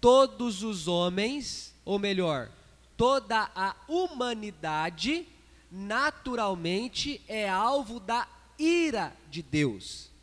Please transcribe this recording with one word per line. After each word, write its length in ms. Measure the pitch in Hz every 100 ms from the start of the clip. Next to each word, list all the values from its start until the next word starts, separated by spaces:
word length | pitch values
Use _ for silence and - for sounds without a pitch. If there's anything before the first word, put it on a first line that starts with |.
todos 600 | 240 262 269 - 240 190
os 240 | 220 196 156
homens, 880 | 175 175 185 214 285 247 - - -
ou 160 | - 202
melhor, 520 | 202 190 175 143 113 - - - -
toda 560 | - 240 269 208 220 208
a 200 | - 190 190 -
humanidade, 1400 | 330 370 294 247 226 214 165 156 156 160 165 190 320 330 - - - -
naturalmente, 1500 | 180 202 220 294 302 - 240 208 185 165 185 240 - 277 269 -
é 220 | 220 208
alvo 500 | 190 240 277 220 233
da 300 | 190 214 - - - -
ira 580 | 311 339 330 226 160 - -
de 120 | 143
Deus. 680 | 151 151 143 101 - - - -